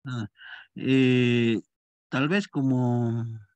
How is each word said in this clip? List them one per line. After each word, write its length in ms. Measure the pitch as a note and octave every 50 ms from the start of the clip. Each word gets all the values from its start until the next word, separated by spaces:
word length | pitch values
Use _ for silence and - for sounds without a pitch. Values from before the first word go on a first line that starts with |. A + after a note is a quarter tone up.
| _
Ah, 240 | C3+ B2+ A#2+ G#2+ - - _ - - - - - _ _
eh, 840 | - - C3 C3 C3+ C3 B2+ B2+ B2+ B2 A#2+ A#2+ A#2+ A#2 A#2 A2+ G2 - _ _ _ _ _ _ _ _ _
tal 180 | - C3 C#3 C#3+
vez 180 | F#3 G3+ G3+
como 800 | - - D3 C3+ C3 C3 B2+ B2 B2 A#2+ A#2+ A#2+ A#2 A#2 A#2 A#2 A#2 A2+ A2 G#2 _ _